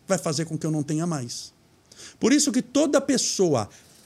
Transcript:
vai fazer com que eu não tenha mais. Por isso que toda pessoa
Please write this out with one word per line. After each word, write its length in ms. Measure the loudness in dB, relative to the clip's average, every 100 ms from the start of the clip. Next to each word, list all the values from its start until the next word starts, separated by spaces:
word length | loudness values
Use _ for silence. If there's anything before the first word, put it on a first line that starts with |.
| -2
vai 120 | -2
fazer 260 | 0 -2
com 120 | -4 -4
que 80 |
eu 60 | -2
não 120 | -2
tenha 240 | -2 -2 -2
mais. 460 | -4 -6 -10 -14 _ _ _ _ -20 -20 -2
Por 120 | 2
isso 200 | 4 4
que 100 | 0
toda 380 | 0 0 4 2
pessoa 680 | 2 -2 0 0 2 2 -2 -10 -20 -20